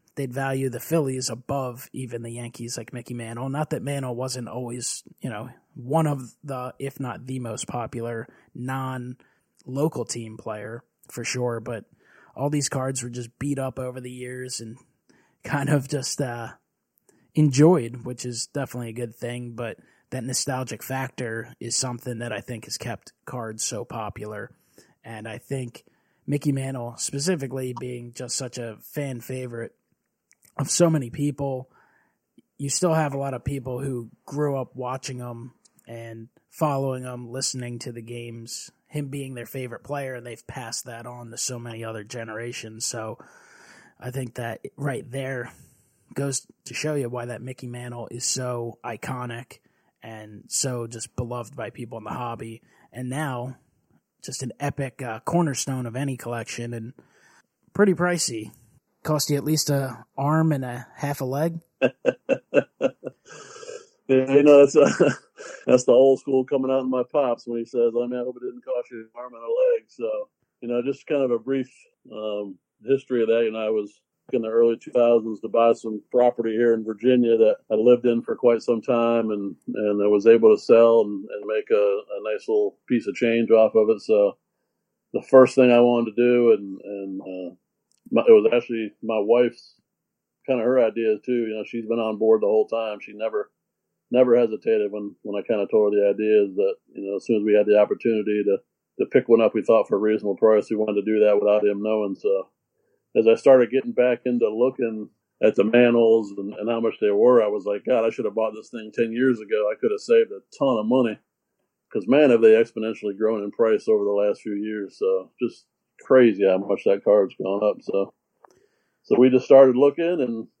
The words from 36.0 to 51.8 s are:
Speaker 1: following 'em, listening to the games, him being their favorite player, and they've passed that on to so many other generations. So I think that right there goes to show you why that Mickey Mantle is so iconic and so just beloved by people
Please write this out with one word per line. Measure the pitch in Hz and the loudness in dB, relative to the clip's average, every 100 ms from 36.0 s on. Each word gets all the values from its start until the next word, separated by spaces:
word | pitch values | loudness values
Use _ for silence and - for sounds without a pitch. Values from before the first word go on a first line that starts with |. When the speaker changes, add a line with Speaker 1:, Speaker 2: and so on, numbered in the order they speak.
| 117 113 113 _ _ | -14 -16 -18 _ _
Speaker 1:
following | - 156 135 135 127 | -4 -2 -2 -4 -6
'em, | 127 123 120 | -10 -14 -12
listening | 131 131 127 120 120 | -8 -8 -8 -10 -10
to | 127 | -12
the | 120 | -14
games, | 113 120 120 113 117 - - _ _ | -14 -14 -14 -16 -16 -16 -18 _ _
him | 151 139 | -8 -8
being | 139 135 | -10 -10
their | 123 | -12
favorite | 117 135 127 117 | -12 -10 -10 -12
player, | - 143 135 | -10 -8 -8
and | 123 | -10
they've | 120 113 - | -14 -18 -16
passed | 135 113 - 123 | -14 -12 -12 -12
that | 117 | -14
on | 120 123 117 | -14 -16 -16
to | 113 | -10
so | - 123 | -10 -8
many | 117 113 | -12 -12
other | 113 113 | -12 -12
generations. | 104 123 113 110 120 117 110 110 - | -12 -12 -12 -10 -10 -12 -14 -10 -10
So | 117 110 - - _ _ _ - - _ _ | -8 -10 -14 -20 _ _ _ -20 -20 _ _
I | 123 | -12
think | 131 123 - | -10 -10 -8
that | 117 - - - | -10 -10 -14 -8
right | 143 123 - | -8 -8 -10
there | 135 131 131 - - _ _ _ _ _ | -10 -8 -8 -10 -16 _ _ _ _ _
goes | - 139 135 _ _ | -6 -4 -6 _ _
to | - | -14
show | 120 151 | -8 -4
you | 147 120 | -4 -4
why | 123 120 | -6 -8
that | 113 | -10
Mickey | 127 - 123 | -12 -14 -14
Mantle | 120 123 120 110 | -12 -12 -12 -12
is | 120 | -8
so | - 135 127 120 117 - | -6 -6 -6 -6 -8 -10
iconic | 123 113 - 127 123 117 120 - _ _ _ _ | -12 -12 -10 -10 -10 -12 -16 -20 _ _ _ _
and | 113 110 107 104 - | -18 -18 -18 -20 -10
so | - 135 123 113 | -6 -4 -6 -10
just | 117 - - | -12 -12 -10
beloved | 120 120 117 | -8 -8 -12
by | - 107 | -12 -12
people | - | -12